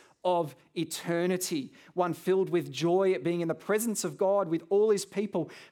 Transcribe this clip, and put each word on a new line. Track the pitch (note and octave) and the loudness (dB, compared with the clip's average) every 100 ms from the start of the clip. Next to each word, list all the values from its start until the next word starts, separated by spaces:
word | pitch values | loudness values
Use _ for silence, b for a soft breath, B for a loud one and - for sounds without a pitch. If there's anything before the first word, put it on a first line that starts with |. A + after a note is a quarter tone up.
| B B | B B
of | F3+ F3 D3+ - b | 0 0 0 -6 b
eternity. | F3+ D#3+ - E3+ E3+ F3+ F3+ - D#3+ B2+ B B | -6 -6 -6 -2 0 0 0 -2 -4 -6 B B
One | F3 F3 | -2 -2
filled | D#3 F3+ F#3+ E3 | -2 0 2 2
with | F3 C#3 | 0 -2
joy | C3 E3+ F#3 F#3+ | -2 2 4 2
at | - | 2
being | E3 F3 | 0 -2
in | E3 | -2
the | |
presence | D#3+ - G#3+ A#3 G3+ | -2 0 0 0 -2
of | F3+ D3 | -4 0
God | F#3+ G3+ F3+ | 2 2 2
with | E3 - | -2 0
all | G3+ A3 | 2 4
his | G3+ - | 2 0
people, | G3 G#3 F3+ D3+ B B | -4 -4 -2 -4 B B